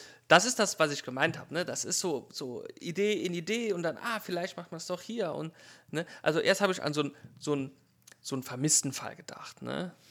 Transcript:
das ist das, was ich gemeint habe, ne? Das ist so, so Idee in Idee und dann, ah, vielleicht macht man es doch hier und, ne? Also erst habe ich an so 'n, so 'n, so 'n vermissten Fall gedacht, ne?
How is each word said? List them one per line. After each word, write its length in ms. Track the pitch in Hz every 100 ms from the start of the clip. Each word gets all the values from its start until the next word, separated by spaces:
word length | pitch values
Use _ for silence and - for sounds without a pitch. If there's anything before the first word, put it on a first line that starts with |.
| - - -
das 180 | 170
ist 140 | 226 247
das, 200 | 202 -
was 100 | 156
ich 120 | 143
gemeint 340 | - 127 151 -
habe, 140 | -
ne? 100 | 156
Das 200 | 165 -
ist 160 | - -
so, 280 | 185 135 -
so 320 | - 131 120 - -
Idee 320 | 175 165 208 208
in 100 | 175
Idee 380 | 175 170 233 226
und 100 | 175
dann, 140 | 165 -
ah, 200 | 240 220
vielleicht 360 | - 175 180 -
macht 160 | 175
man 60 | 165
es 80 | -
doch 140 | 175
hier 320 | - 226 175
und, 200 | 139 160 - - - -
ne? 140 | 151 170 -
Also 180 | 156 156
erst 200 | - 196
habe 120 | 196
ich 100 | 180
an 100 | 151
so 80 | 147
'n, 120 | 143 - - -
so 140 | 151
'n, 160 | 143 135 - _ _ - -
so 140 | -
'n 80 | 135
vermissten 500 | - 127 151 - 139
Fall 220 | - -
gedacht, 480 | - - - - -
ne? 300 | 120 139 175 - -